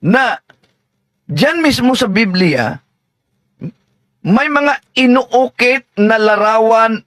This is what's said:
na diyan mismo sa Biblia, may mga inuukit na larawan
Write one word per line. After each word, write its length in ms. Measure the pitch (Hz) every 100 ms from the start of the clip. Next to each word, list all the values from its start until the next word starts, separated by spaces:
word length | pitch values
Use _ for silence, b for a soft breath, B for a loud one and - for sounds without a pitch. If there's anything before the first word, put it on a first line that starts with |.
na 400 | 170 247 254 - _ _ _ _ _ _ _ _ -
diyan 320 | 147 285 339
mismo 320 | 311 247 247
sa 160 | 254 220
Biblia, 720 | 190 208 185 180 131 110 120 _ _ _ _ _ _ _ _ - - _ _ _ _
may 300 | - 226 302
mga 320 | 294 285 262 _ -
inuukit 880 | 254 254 254 240 254 - 247 262 -
na 240 | - 214 220
larawan 880 | 214 208 214 220 220 226 226 220